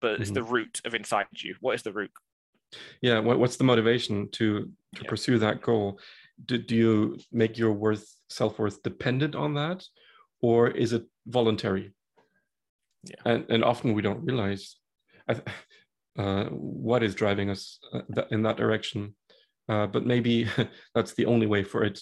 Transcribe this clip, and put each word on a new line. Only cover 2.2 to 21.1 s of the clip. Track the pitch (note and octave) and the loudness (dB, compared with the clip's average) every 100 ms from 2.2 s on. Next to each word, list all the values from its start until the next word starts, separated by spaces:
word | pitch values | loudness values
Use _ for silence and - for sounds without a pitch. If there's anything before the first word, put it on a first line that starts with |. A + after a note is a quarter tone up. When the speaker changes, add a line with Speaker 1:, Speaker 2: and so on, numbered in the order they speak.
| _ _ _ _ _ - - - | _ _ _ _ _ -20 -20 -2
Speaker 2:
Yeah, | B2 A2+ | 2 4
what, | A2+ A#2+ | 4 4
what's | B2+ - | 2 4
the | |
motivation | C3 A#2 A2 A#2+ - G#2 G2+ | 4 6 6 2 0 -4 -4
to, | - A2 G#2 - - _ - | -2 0 0 -4 -14 _ -12
to | |
Speaker 1:
Yeah. | - | -6
Speaker 2:
pursue | A2 - A#2+ | -4 2 2
that | G#2+ B2 | 2 0
goal? | - A2+ G2+ G2 - - - - B2+ | 0 0 0 -6 -14 -20 -20 -16 -6
Do, | A#2+ | -6
do | A#2+ A2+ | 0 4
you | A2+ G#2+ A2 - - | 4 4 2 -4 -6
make | A#2 A2 A2 | 0 0 2
your | A2+ | 0
worth, | G2+ G#2+ G#2+ - - - | 2 0 0 -6 -20 -12
self-worth | - A2+ A2 G#2+ - | -2 -2 0 -4 -4
dependent | - - - C3 D3+ D3 | -8 -4 -2 0 -2 -2
on | D3 D3 | -4 -2
that? | D#3 F#3+ - _ _ - _ - | -4 -6 -12 _ _ -20 _ -2
Or | A#2+ A#2 A#2+ | 4 6 4
is | - A2+ | 2 0
it | A#2 - _ A2+ | -2 -4 _ -4
voluntary? | B2 A2+ G#2+ G#2 F#2+ G2 _ _ _ _ _ _ _ _ _ _ _ | 2 2 2 0 -2 -4 _ _ _ _ _ _ _ _ _ _ _
Speaker 1:
Yeah. | - - A#2 | -20 -6 -2
Speaker 2:
And, | A#2 - | -2 0
and | A2+ | 2
often | - A#2+ C3 | 2 2 0
we | G#2+ | 0
don't | G2+ G2+ | 0 -2
realize, | D3+ B2+ G2 G2 - - _ _ _ _ - | -4 -2 -2 -4 -10 -20 _ _ _ _ -4
I | |
th-, | A#2+ - - - _ _ _ _ - | -4 -6 -14 -16 _ _ _ _ -4
uh, | G2+ G2 G#2+ | -2 0 -2
what | - - - A2 A#2+ | -6 -8 -6 0 0
is | A2 F#2+ | 0 0
driving | G#2+ G2+ G2+ | 0 0 -2
us, | G2 - - - | -4 -10 -20 -10
uh, | B2+ - | -10 -6
th-, | A#2 - | -4 -2
in | A2 | 0
that | A2 A2 | 0 0
direction. | A2+ G#2+ - G2+ G#2 - _ _ _ _ - | 0 -2 -4 -8 -10 -14 _ _ _ _ -4
Uh, | G#2+ G#2 | -2 0
but | A2 A#2 | -2 0
maybe | B2 A#2+ A#2 A2+ - A2+ | 0 2 0 0 -2 -2
<laughs> | - - A#2 | -4 -6 -2
that's | G2+ | -2